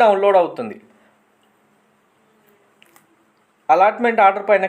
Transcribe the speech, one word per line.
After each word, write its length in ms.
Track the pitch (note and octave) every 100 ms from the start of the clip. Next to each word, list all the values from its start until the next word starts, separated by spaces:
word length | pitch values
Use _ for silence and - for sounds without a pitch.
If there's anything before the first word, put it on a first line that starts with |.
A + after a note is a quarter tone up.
డౌన్లోడ్ 360 | A3+ G3 G3 F#3+
అవుతుంది. 360 | E3+ - A2+ G2+ _ _ _ _ _ _ _ _ _ _ _ _ _ _ A3 _ _ _ _ _ _ _ _ _ _ _ _ _ - E3
అలాట్‌మెంట్ 480 | G3 A3 A#3+ A3+ G3
ఆర్డర్ 220 | G3 G#3
పైన 160 | G3+